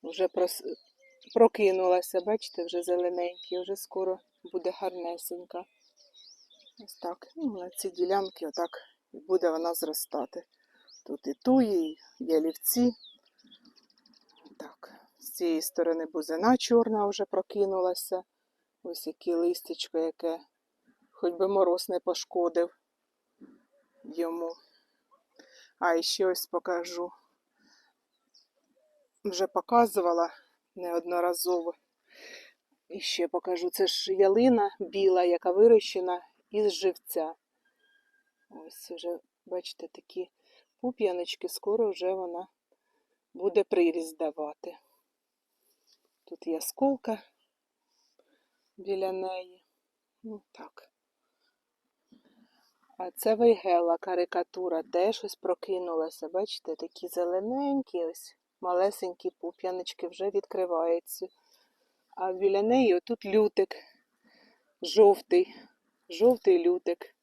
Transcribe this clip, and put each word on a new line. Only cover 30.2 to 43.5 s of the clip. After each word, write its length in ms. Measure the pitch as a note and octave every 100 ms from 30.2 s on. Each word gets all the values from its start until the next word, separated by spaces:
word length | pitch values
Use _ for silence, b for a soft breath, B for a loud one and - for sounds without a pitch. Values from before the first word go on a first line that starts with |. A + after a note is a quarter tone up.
| E3+ b b b _
неодноразово. 1000 | - F3 E3+ E3+ F3 F3 F3 F3+ F3+ E3 - _ _ B B B B B B _ _ _
І 120 | -
ще 280 | - - E4+
покажу. 420 | F4 F#4 B3 F4+
Це 160 | - F#4+
ж 280 | - -
ялина 600 | F#3+ G3 G3+ B3+ A#3 G3+ -
біла, 440 | F#3 G3 G3 F#3
яка 260 | F3+ F3 F3+
вирощена 720 | F#3 A#3 A3+ - G3 F3+ F3+ - _ _
із 180 | G#3 G#3+
живця. 600 | F#3 F#3+ F3+ - E3+ D#3+ E3 _ _ _ _ _ _ _ _ _ _ _
Ось 400 | D#3 D#3+ - -
вже, 280 | E3+ E3+ E3+ _ _ -
бачите, 420 | F3+ - - E3
такі 420 | - _ - F#3 b b b b _
пуп'яночки, 680 | B3 B3+ G#3 F3+ F3 - F3
скоро 420 | - - A3 A3
вже 220 | F#3 F3+
вона 340 | F#3+ F3+ E3+ F#3+ _ _ _ _ _ _ _ _
буде 300 | - F#3+